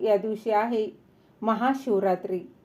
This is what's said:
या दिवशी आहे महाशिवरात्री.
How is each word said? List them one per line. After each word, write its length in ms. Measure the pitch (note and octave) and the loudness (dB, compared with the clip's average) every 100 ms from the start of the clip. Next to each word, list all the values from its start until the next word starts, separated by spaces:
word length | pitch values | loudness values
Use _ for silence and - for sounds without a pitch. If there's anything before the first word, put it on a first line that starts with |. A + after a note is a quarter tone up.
या 160 | A3 G3+ | 2 2
दिवशी 340 | A3 G#3+ A3+ | 2 -4 0
आहे 360 | G#3 A3+ A#3 G#3+ - _ _ _ - | 0 2 0 -4 -8 _ _ _ -6
महाशिवरात्री. 1000 | G#3+ G#3+ B3 C4+ - G3 F#3+ F3+ F#3 F#3 - - | -2 0 0 0 0 0 2 0 -2 -6 -8 -20